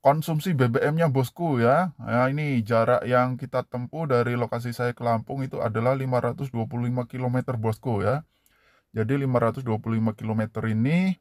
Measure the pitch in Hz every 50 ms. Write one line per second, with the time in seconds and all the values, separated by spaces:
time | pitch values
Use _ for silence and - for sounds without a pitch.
0 | - 135 143 160 151 - 160 156 - 190 170 127 127 120 117 127 - 147 151 160
1 | 165 156 127 135 127 - _ - 175 160 139 120 117 120 135 165 185 175 - -
2 | 117 113 113 120 127 131 139 151 151 147 135 120 110 104 120 113 113 117 123 -
3 | - 117 127 123 127 127 127 123 135 131 - 127 120 _ - 123 123 - - 156
4 | 165 143 127 120 120 120 120 123 120 107 - 117 120 123 117 - 120 120 120 -
5 | 120 117 117 110 - - 135 139 135 - - - - 113 107 113 113 123 135 135
6 | 131 131 127 123 120 120 113 - 139 131 - 117 113 - 117 120 120 120 123 127
7 | 120 117 - 123 127 123 123 127 120 - 123 110 110 113 107 - - 127 113 101
8 | 95 104 127 151 156 _ _ _ _ _ _ _ _ _ _ _ _ _ - 110
9 | 110 113 139 143 139 131 123 120 113 113 104 135 131 117 110 107 - 113 113 113
10 | 110 113 104 - 113 110 107 113 110 110 _ 110 107 113 107 110 117 139 165 175
11 | 185 190 180 _